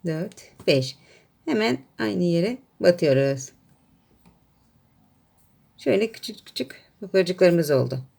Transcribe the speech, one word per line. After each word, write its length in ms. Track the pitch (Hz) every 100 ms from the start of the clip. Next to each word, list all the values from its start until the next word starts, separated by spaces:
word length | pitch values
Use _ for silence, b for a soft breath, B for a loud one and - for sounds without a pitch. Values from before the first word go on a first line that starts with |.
| 175
dört, 600 | 156 190 - - - -
beş. 300 | 139 131 - b b b _
Hemen 340 | - 233 226 262 - -
aynı 240 | 214 190
yere 360 | 175 170 196 254 _ _
batıyoruz. 720 | 180 175 156 135 139 135 - _ _ _ _ _ _ _ _ _ _ _ _ _ _ _ _ _ _ _ _ _ _ _
Şöyle 340 | 277 196 220
küçük 340 | - - 208 -
küçük 300 | - 247 - _ _
pıpırcıklarımız 680 | 196 190 180 185 180 175 147
oldu. 340 | 139 123 131 -